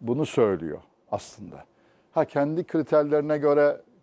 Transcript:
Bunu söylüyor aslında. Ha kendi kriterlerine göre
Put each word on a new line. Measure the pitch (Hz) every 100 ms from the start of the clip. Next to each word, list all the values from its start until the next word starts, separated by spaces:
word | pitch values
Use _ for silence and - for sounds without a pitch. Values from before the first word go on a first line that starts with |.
Bunu | 113 131 151
söylüyor | - 110 90 78 73 - _ _
aslında. | 101 - - 92 - - _ _ _ _
Ha | 165 147
kendi | 143 143 160
kriterlerine | - 165 143 151 147 151 151 151
göre | 147 147 147 143 - _